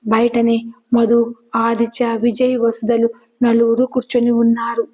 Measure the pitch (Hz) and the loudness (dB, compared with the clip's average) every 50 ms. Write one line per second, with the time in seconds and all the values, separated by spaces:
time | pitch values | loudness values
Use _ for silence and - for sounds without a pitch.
0 | _ 214 220 220 233 240 240 240 233 233 233 226 - - - _ _ _ - 233 | _ 0 0 2 0 0 0 0 0 2 0 -2 -4 -8 -18 _ _ _ 0 2
1 | 233 208 233 233 233 233 233 _ _ _ - 226 226 233 240 214 233 226 - - | 2 4 2 2 2 0 -4 _ _ _ -6 -4 -2 -2 0 -2 -2 -4 -2 -4
2 | 247 233 233 220 208 240 214 - 254 254 254 240 226 233 226 - - 208 233 233 | -4 -4 -2 -2 -2 -2 0 0 0 0 0 0 -2 -2 -2 -4 -4 -2 0 0
3 | 233 233 - - _ _ _ _ 247 240 226 233 233 233 226 233 254 247 - 262 | 0 -2 -2 -6 _ _ _ _ 0 2 2 2 2 2 2 0 0 0 -2 -6
4 | 240 _ - 247 240 240 240 233 233 233 233 233 233 233 233 466 453 - | -6 _ -2 0 0 2 2 2 2 2 2 0 -2 -6 -4 -6 -6 -6